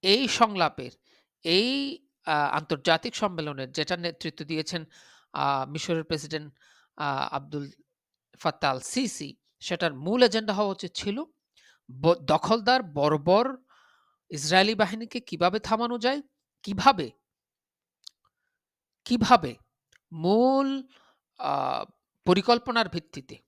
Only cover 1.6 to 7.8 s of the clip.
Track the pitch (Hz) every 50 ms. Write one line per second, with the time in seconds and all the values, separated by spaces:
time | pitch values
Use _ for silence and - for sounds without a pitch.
1.6 | 214 247 269 277 277 277 339 - _ _ _ _ _ - 156 147 147 143 - 147
2.6 | 156 - 165 143 - - 165 160 - 165 - - - 202 180 165 156 151 147 135
3.6 | 135 127 135 - 156 - 185 175 170 170 165 170 - 165 151 - 160 143 165 156
4.6 | 156 156 - 175 156 - _ - - _ _ _ _ _ _ 143 139 139 139 135
5.6 | 135 135 143 156 - - 175 165 156 - - 151 147 147 156 156 151 147 _ _
6.6 | _ _ _ _ _ _ _ - 151 143 139 135 139 - - 139 139 143 151 147
7.6 | 143 139 - _